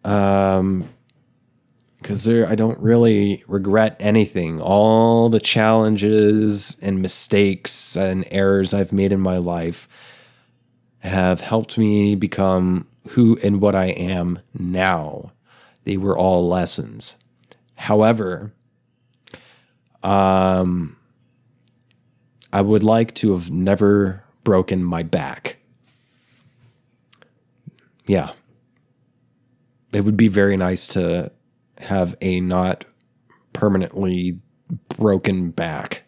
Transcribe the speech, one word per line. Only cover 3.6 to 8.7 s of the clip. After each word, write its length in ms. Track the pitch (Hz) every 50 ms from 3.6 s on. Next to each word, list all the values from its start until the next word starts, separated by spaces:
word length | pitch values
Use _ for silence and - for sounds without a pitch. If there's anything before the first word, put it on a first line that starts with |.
| 95 98 98 110 110 110 -
anything. 640 | - 196 104 - - 104 - - 190 170 160 165 160
All 720 | - 92 98 104 107 110 110 113 113 113 117 117 117 117
the 100 | 113 107
challenges 1400 | - - - 117 110 110 110 113 110 107 107 101 101 104 107 107 107 104 107 107 107 107 104 101 - - - -
and 200 | - 98 98 95
mistakes 960 | 92 92 - - - - 107 101 101 98 95 - - - - - - - -
and 300 | 87 98 95 92 95 90 -
errors 440 | - 98 98 98 98 98 95 90